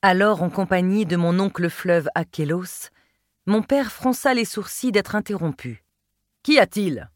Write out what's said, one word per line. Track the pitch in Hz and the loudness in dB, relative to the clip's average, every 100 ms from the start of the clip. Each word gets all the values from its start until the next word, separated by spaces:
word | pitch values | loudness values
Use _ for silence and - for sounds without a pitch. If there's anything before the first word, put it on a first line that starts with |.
Alors, | 196 185 202 202 | 4 4 4 2
en | 170 | -2
compagnie | - 190 185 185 202 202 | -2 0 2 2 0 0
de | 175 | 0
mon | 170 175 | 2 2
oncle | 196 - 175 | 0 -2 -4
fleuve | - 180 170 143 | -4 0 0 2
Achélos, | - 165 - 151 170 180 - - _ _ _ _ _ - | -4 -4 -4 -2 -2 -6 -14 -18 _ _ _ _ _ 0
mon | 214 | 0
père | 214 277 240 | 2 0 0
fronça | - 262 247 277 | -2 -2 0 2
les | 247 | 0
sourcils | 226 - 196 - 254 | 0 -4 -8 -4 0
d'être | 208 190 208 | 0 0 -4
interrompu. « | 208 202 165 131 127 113 _ _ _ _ _ _ | -4 -4 -4 -4 -10 -12 _ _ _ _ _ _
Qu'y | - 294 | 2 4
a-t-il ? » | 190 - 196 135 78 | 4 2 -4 -4 -10